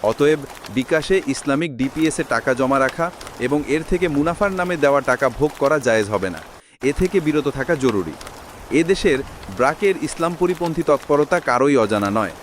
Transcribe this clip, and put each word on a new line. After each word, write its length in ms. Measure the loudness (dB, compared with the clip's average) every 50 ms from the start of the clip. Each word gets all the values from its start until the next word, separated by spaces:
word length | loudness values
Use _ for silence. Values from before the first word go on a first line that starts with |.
| 2 0
অতএব 300 | 2 4 4 2 2 2 -2 -12 -16 -16 -16 -6 -4
বিকাশে 380 | -4 0 0 0 0 2 2 0 0 2 0 -4
ইসলামিক 380 | -4 -2 -2 0 0 0 -2 -2 -2
ডিপিএস 380 | -4 -4 0 0 0 0 0 -2
এ 40 | -4 -2 -2
টাকা 180 | -2 0 0 0 0
জমা 180 | 2 2 2 2 2
রাখা 220 | 0 0 -2 -4 -4 -4 -10 -18 -18 -8 -6 -2
এবং 140 | 0 0 0 0 0 -2
এর 80 | -2 0 -2
থেকে 140 | -2 0 0 0 0
মুনাফার 360 | 0 0 0 0 0 -2 -2 0 -2
নামে 160 | -4 -4 -2 2 2
দেওয়া 180 | 4 4 2 2 2
টাকা 180 | 0 2 2 0 0 0
ভোগ 120 | -2 -2 0 0
করা 160 | 0 2 2 2 2
জায়েজ 220 | 2 2 2 2 2 0
হবে 180 | -2 -2 -2 -6
না। 60 | -8 -12 -16 -20 -20 _ _ _ _ -2 -2
এ 20 | 0 0
থেকে 160 | -2 2 0 0 0
বিরত 220 | 2 0 2 0 0 -4
থাকা 160 | -4 -2 -2 0 2 2
জরুরি। 320 | 2 2 2 -2 -4 -8 -12 -14 -16 -16 -18 -18 -20 -20 -20 -10 0 0 2
এদেশের 400 | 2 2 0 2 2 2 2 2 -2 -8 -12 -16 -14 -14 -2
ব্র্যাকের 380 | 0 2 2 2 2 0 0 0 0 -4
ইসলাম 260 | -6 -4 -2 -2 -4 0 0
পরিপন্থী 420 | 0 0 0 -2 -2 -4 -2 -2 2 2
তৎপরতা 480 | 2 2 2 2 2 2 2 2 0 0 2 2
কারোই 260 | 2 4 4 4 4 4 4
অজানা 260 | 4 2 0 0 0 0
নয়। 160 | 0 -2 -2 -6 -10